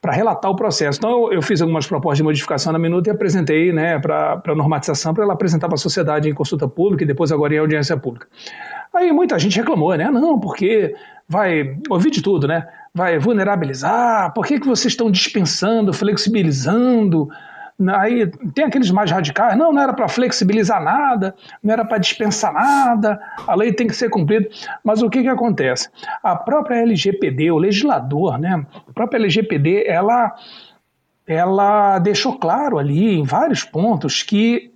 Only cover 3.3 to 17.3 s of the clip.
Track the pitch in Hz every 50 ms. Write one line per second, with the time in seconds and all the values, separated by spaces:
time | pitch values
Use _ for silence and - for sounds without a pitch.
3.3 | 156 190 160 139 151 156 165 180 170 156 160 170 165 143 139 151 151 151 151 151
4.3 | - 180 - 170 151 156 143 151 156 143 - - 151 - - 165 160 202 214 202
5.3 | 185 156 196 180 160 160 - 170 180 - - 185 - 190 165 151 151 151 147 151
6.3 | 147 143 156 - - 156 151 135 - - 175 208 196 147 156 147 139 135 170 143
7.3 | 160 147 151 147 151 151 156 151 156 151 143 139 170 135 - 135 117 120 - _
8.3 | _ - - - - - - - - - - - - 359 359 349 302 302 359 -
9.3 | - 175 147 208 170 196 233 - 311 185 151 170 185 147 165 240 294 240 285 339
10.3 | 302 220 214 180 - - - 190 226 220 190 147 - - - - - - _ _
11.3 | 156 196 208 185 165 151 143 135 135 160 285 311 196 170 190 311 277 214 - 202
12.3 | 196 160 139 139 160 170 165 - - - - - _ 165 180 180 170 151 139 220
13.3 | 240 202 190 202 208 190 160 139 135 131 135 170 214 233 247 240 226 214 190 170
14.3 | - 226 196 - 294 262 - 269 247 - - 240 214 - 233 220 196 185 - -
15.3 | - 214 185 147 - - - 202 226 226 214 190 156 - 196 202 208 - - 202
16.3 | 226 220 185 160 143 135 131 151 190 233 247 254 247 233 214 196 165 160 147 143